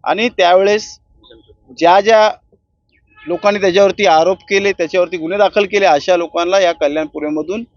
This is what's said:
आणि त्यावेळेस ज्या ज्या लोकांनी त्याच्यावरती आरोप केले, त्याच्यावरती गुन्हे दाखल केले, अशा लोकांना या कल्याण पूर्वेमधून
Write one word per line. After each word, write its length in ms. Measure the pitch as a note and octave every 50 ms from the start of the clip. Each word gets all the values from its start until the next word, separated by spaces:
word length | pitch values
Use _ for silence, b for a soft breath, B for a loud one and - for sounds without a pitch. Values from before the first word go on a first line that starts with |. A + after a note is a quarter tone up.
| -
आणि 260 | B2 D3+ G3 A3+ A#3+
त्यावेळेस 680 | A3 - F#3 E3+ F3+ F#3+ G3 G3+ G#3 G#3+ - - - _ _ _ _ _ _ _ - _ _ _ - _ _ _ C3
ज्या 240 | - D#3+ F3 F3+ G3+
ज्या 300 | G3 G#3+ A3+ A3 G#3+ G#3+ - _ _ _ _ _ _ _ _ _ _ _ _ _ _ _ _ _ -
लोकांनी 340 | - F3 E3+ - G3+ G#3 G#3
त्याच्यावरती 440 | F#3+ F#3+ E3+ G3+ G3+ G3 F#3 - G3+
आरोप 320 | F#3 D#3+ D#3+ E3 F3+ F#3+ F3+
केले, 300 | _ - G3+ G3 G3 G3+
त्याच्यावरती 460 | F#3 - F3 D3+ F3+ F#3 F3+ E3+ F3+
गुन्हे 200 | F3 D#3 D#3+ F#3+
दाखल 280 | G#3 G3+ F#3 - G#3 G#3
केले, 200 | - G#3 G3+ G3
अशा 320 | F3+ D3+ D3 - - F3+
लोकांना 420 | F3 E3+ D#3+ - E3+ E3+ F3 F#3+ G3
या 120 | F#3+ E3+
कल्याण 360 | E3+ - D#3 C#3+ D3 D#3 D#3
पूर्वेमधून 560 | D3 _ D3+ D3 D3+ D3+ D#3 D3+ D#3+ G3 A3+ A#3 _ _